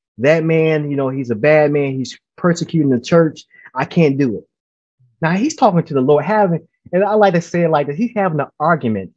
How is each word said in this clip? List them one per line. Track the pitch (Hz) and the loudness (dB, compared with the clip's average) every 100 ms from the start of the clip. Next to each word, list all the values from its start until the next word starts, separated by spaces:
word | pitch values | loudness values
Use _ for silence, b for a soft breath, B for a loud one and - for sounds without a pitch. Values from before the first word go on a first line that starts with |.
| _ - | _ -2
that | 143 165 | 0 2
man, | 160 160 160 156 147 | 2 2 2 0 -2
you | 139 | -4
know, | 135 | -4
he's | 135 120 | -4 -6
a | 107 | -2
bad | 143 156 147 | 2 4 4
man. | 147 139 | 0 -2
He's | 135 123 - _ - | -4 -8 -12 _ -4
persecuting | 175 170 165 165 143 | -2 -2 -2 -2 0
the | 123 | 0
church. | - 170 160 - - B B 127 | 2 2 2 -2 -20 B B -8
I | 156 | -4
can't | 175 151 139 | 2 2 2
do | 135 95 | -2 -4
it. | - _ _ _ _ _ _ - | -12 _ _ _ _ _ _ -6
Now | 160 | -4
he's | 185 285 - | -2 -2 0
talking | 226 170 | 0 2
to | - | 0
the | 139 | -2
Lord, | 131 147 147 | 2 2 2
having, | 214 202 160 - _ - | 0 0 -2 -6 _ -6
and | 180 | -2
I | 202 | 0
like | 214 202 175 | 2 2 2
to | |
say | - 175 | -2 -2
it | 170 | 0
like | 151 147 | 0 -2
this, | 147 | -4
he's | 240 208 | -4 -2
having | 190 151 | -2 -2
an | 135 - | -6 -4
argument | 156 160 123 104 92 | 0 0 0 -4 -6